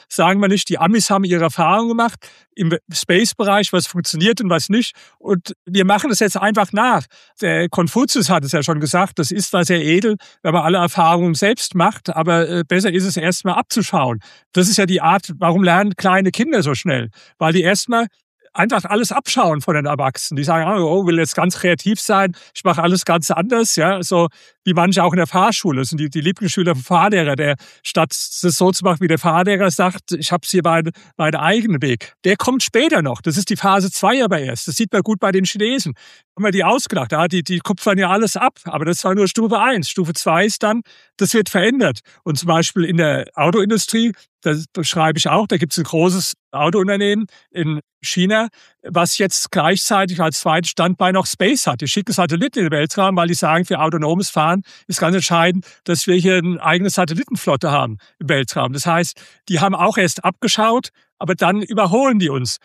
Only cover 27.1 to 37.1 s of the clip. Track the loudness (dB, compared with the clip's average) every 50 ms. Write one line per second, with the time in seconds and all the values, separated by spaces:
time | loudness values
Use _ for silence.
27.1 | 2 2 0 0 0 -2 0 -2 -2 -4 -6 -18 -20 _ -12 -4 -2 0 0 0
28.1 | -2 -8 -10 -10 -8 -4 -2 -2 0 2 2 2 2 0 0 0 0 0 0 0
29.1 | 0 0 0 2 2 2 2 2 0 0 0 0 0 2 0 0 -2 -4 -10 -8
30.1 | -8 -6 -4 -2 -4 -4 -4 -2 -2 0 2 2 2 0 0 -2 -6 -10 -16 -14
31.1 | _ -4 -2 -2 -2 0 0 2 2 2 2 0 0 0 0 -2 -2 -2 -6 -12
32.1 | -12 _ 0 0 0 0 0 0 0 0 0 0 0 2 2 4 2 2 0 0
33.1 | -4 -4 -4 -4 -2 -2 -2 -2 -2 0 2 2 2 2 2 0 -2 0 0 2
34.1 | 2 2 2 0 0 -2 -4 -4 -8 -8 -8 -6 -4 -4 -2 0 0 0 0 0
35.1 | -2 0 0 0 0 2 0 0 -2 -2 -2 -2 -2 -2 -4 -6 -8 -10 -14 -20
36.1 | -20 -20 _ _ _ -4 -2 -2 0 2 2 2 2 2 0 -2 -4 -4 -4 -2